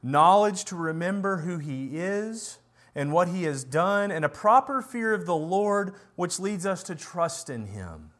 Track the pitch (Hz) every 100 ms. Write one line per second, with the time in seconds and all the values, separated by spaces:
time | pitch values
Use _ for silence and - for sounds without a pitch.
0 | 123 143 160 196 208 190 - 180 165 160
1 | 175 202 196 190 160 175 151 131 135 151
2 | 180 202 214 226 - - _ _ _ -
3 | 143 156 180 185 165 139 127 143 185 202
4 | 202 160 151 - 208 247 269 269 - 240
5 | 226 214 175 170 156 190 208 202 196 196
6 | - - 175 - 190 208 185 185 - 165
7 | - 170 170 165 - 123 104 101 90 80
8 | 76 _